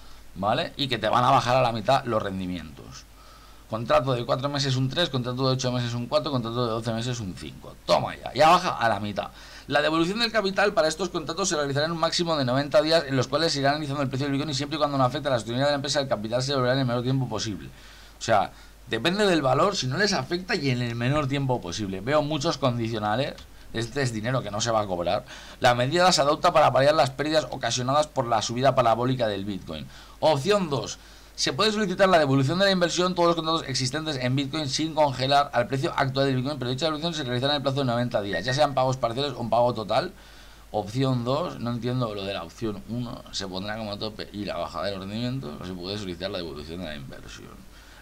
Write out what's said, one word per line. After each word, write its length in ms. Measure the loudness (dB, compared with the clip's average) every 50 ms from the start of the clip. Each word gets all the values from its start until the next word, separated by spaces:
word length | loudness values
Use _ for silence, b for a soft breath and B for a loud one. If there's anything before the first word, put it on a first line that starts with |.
| B B B B B B B
¿vale? 360 | -2 0 0 2 2 0 -4 -4 -4
Y 100 | -4 -2
que 100 | -2 -2
te 120 | 0 2
van 160 | 2 4 4
a 60 | 6
bajar 260 | 6 6 6 4 4 4
a 40 |
la 120 | 4 2 2
mitad 320 | 0 2 2 2 2 2
los 180 | 0 0 0 0
rendimientos. 800 | -2 -4 -4 -4 -4 -6 -6 -8 -12 -14 -16 -18 -16 -16 -18 -18 -20 B B B B B B B B B B B B
Contrato 440 | -8 -6 0 4 4 4 4 4 0
de 120 | -2 0
cuatro 220 | -2 -2 -2 -2 -2
meses 300 | -2 -2 0 0 0 0
un 120 | 0 0
tres, 200 | 0 0 0 0
contrato 360 | 0 -2 -2 -2 -2 0 2 2
de 80 | 2
ocho 180 | 2 0 0 0
meses 200 | 0 -2 -2 -2
un 120 | -4 -4
cuatro, 260 | 0 0 0 0 0
contrato 340 | -2 -2 -2 -2 -2 0 0
de 60 | 0
doce 220 | 0 -2 -2 -2 -2
meses 260 | -2 -2 -4 -4 -4
un 160 | -6 -8 -8
cinco. 400 | -8 -10 -14 -14 -14 -16 -18 -20 -8 -2
Toma 300 | 2 2 2 2 0 -6
ya, 160 | -8 -10 -4 2
ya 160 | 4 6 8
baja 280 | 8 6 4 2 -2 2
a 100 | 2 2
la 140 | 2 2
mitad. 300 | -2 -4 -2 -2 -2 -2 -4 B B B B B B B
La 140 | 0 2
devolución 380 | 2 4 4 2 2 2 0 -2
del 120 | -2 -2
capital 420 | 0 0 0 0 2 2 2 2 4
para 140 | 4 2 2
estos 220 | 2 -2 -4 -4
contratos 400 | -4 -6 -6 -6 -4 -2 -2 -2
se 60 | 0
realizará 320 | 0 0 0 0 0 0 -2
en 40 |
un 60 | -2 -2
máximo 400 | -2 -2 0 0 0 0 0 0
de 80 | 0
noventa 380 | 2 2 0 0 2 4 4 4
días, 200 | 4 4 2 2 2
en 80 | 0
los 120 | 0 0 2
cuales 240 | 0 0 0 0
se 100 | 0 2
irá 100 | 2 2
analizando 320 | 2 2 -2 -4 -2 -2 -2
el 60 | -2
precio 180 | -2 -2 -2 0
del 60 | 0
Bitcoin 180 | 0 -2 -2
y 20 | -2
siempre 220 | -4 -4 -4 -2
y 20 | 0
cuando 220 | 0 0 2 2
no 40 | 2
afecte 240 | 2 2 0 -2 0
a 40 |
la 60 | 0 0
sostenibilidad 320 | 0 -2 -2 0 2 2
de 20 |
la 60 | 2 0
empresa, 220 | 0 -2 0 0
el 80 | 0 0
capital 360 | 0 -2 -2 0 -2 -2 0
se 80 | 0
devolverá 240 | 0 2 2 2 2
en 60 | 2
el 40 | 2
menor 160 | 0 0 0
tiempo 260 | 0 0 0 0 0 0
posible. 420 | -2 -4 -4 -4 -6 -8 -10 -14 -18 B B B B B B B B B
O 20 |
sea, 300 | -2 2 2 2 2 2 B B B B B B B -6
depende 380 | -6 -2 -2 -2 0 2 2
del 160 | 4 4 4
valor, 340 | 2 2 4 4 4 2 2
si 120 | 0 -2 -2
no 100 | 0 0
les 160 | 0 0 0
afecta 420 | -2 -2 -4 -4 -6 -4 -4 -4
y 140 | -2 0 0
en 140 | 0 0 0
el 100 | -2 -2
menor 340 | -2 0 0 0 0 0 0
tiempo 320 | 0 -2 0 0 -2 -2
posible. 420 | -4 -6 -6 -6 -4 -4 -6 -6
Veo 200 | -2 0 0 0
muchos 380 | 0 0 -2 -2 -2 -2 -2 0
condicionales. 760 | 0 0 0 0 -2 -2 -2 -2 -2 0 0 0 -2 -4 -6 -10 B B B B B B -6
Este 300 | -6 -6 -4 -2 -2 -2
es 100 | -2 -2
dinero 300 | -4 -4 -2 -2 -2 -2
que 80 | -4
no 100 | -6 -4
se 80 | -2 0
va 120 | 2 0
a 40 | 0
cobrar. 400 | 0 -2 -2 -2 0 -2 -2 -4 B B B B B B B
La 140 | 4 4 4
medida 380 | 4 2 2 2 4 4 4
se 100 | 4 4
adopta 320 | 4 4 2 2 4 4 6
para 180 | 6 6 6
paliar 220 | 6 6 6 6 6
las 160 | 6 4 2
pérdidas 380 | 2 -2 -2 0 2 2 0 0
ocasionadas 560 | -4 -6 -4 -2 -2 -2 0 2 2 2 2
por 220 | 0 0 -2 0 0
la 160 | 0 0 0
subida 320 | -2 -2 2 2 2 4
parabólica 520 | 4 4 4 4 2 2 0 0 0 0 0
del 180 | 0 -2 -4
Bitcoin. 420 | -6 -6 -8 -8 -8 -10 -10 -10 -12 B B B B B B
Opción 500 | 2 2 2 2 2 2 2 2 2 0
dos. 300 | -2 -4 -4 -6 -10 -12 B B B B B B B
Se 160 | -4 -4 -2
puede 220 | 0 2 2 2 2
solicitar 340 | 2 0 0 2 4 4 6
la 100 | 8 8
devolución 420 | 6 6 4 4 4 4 4 4
de 60 | 4
la 60 | 4
inversión. 420 | 4 4 2 2 2 2 2 2 4
Todos 140 | 4 4 4
los 80 | 4
contratos 320 | 4 2 0 0 0 0 -2
existentes 480 | -2 -2 -2 -2 -2 -2 -4 -4 -4
en 220 | -2 0 0 2 2
Bitcoin 320 | 0 0 -2 -4 -4 -2
sin 260 | -2 -2 -2 0 2
congelar 540 | 2 2 2 2 0 0 2 4 4 4 2
al 160 | 2 0 0 0
precio 240 | 0 -2 -2 -2 0
actual 340 | 0 0 0 2 0 2 2
del 100 | 2 0
Bitcoin, 200 | 0 -2 -4 -4
pero 140 | -4 -4
dicha 140 | -4 -2 -2
devolución 280 | -2 -2 -2 -4 -4 -4
se 120 | -4 -4
realizará 260 | -2 -2 0 0 0
en 60 | 0 0
el 40 |
plazo 180 | 0 -2 0 0
de 60 | 0 0
noventa 340 | 0 0 0 0 0 -2
días, 240 | -2 -2 -2 -2 -2
ya 80 | -2 0
sean 200 | 2 2 2 2
pagos 220 | 2 2 2 0
parciales 380 | 0 -2 -2 -2 -2 -4 -4 -4
o 80 | -6
un 80 | -4 0
pago 240 | 2 4 4 2 2
total. 400 | -2 -2 0 0 0 0 -2 -4 B B B B B B B B B B B
Opción 540 | -6 -4 -4 -4 -2 0 0 2 2 0 0
dos, 340 | 0 -2 -2 -2 -4 -6 -6
no 120 | -6 -6
entiendo 440 | -6 -4 -4 -4 -2 -2 -2 -2 -4
lo 80 | -6 -6
de 100 | -6 -6
la 100 | -6 -8
opción 380 | -10 -10 -6 -6 -6 -6 -6 -8 -8
uno. 340 | -8 -6 -6 -8 -10 -12 -14 -12 -10
Se 120 | -8 -8 -6
pondrá 260 | -6 -6 -6 -6 -6
como 220 | -8 -6 -8 -8 -6
tope 320 | -8 -8 -8 -10 -12 -10
y 140 | -8 -8 -6
la 100 | -6 -6
bajada 300 | -6 -6 -6 -6 -6 -6
de 60 | -4
los 100 | -6 -6
rendimientos, 580 | -8 -8 -6 -6 -4 -4 -6 -6 -8 -8 -10 -10
o 60 | -10
se 80 | -10 -10
puede 240 | -8 -8 -8 -6 -6
solicitar 340 | -6 -8 -8 -6 -6 -6
la 60 | -6 -6
devolución 420 | -8 -8 -10 -10 -12 -12 -10 -10
de 60 | -10
la 100 | -10 -10
inversión. 720 | -12 -12 -14 -14 -16 -16 -16 -16 -16 -18 -18 -18 -20 -20 -20 B B B B B B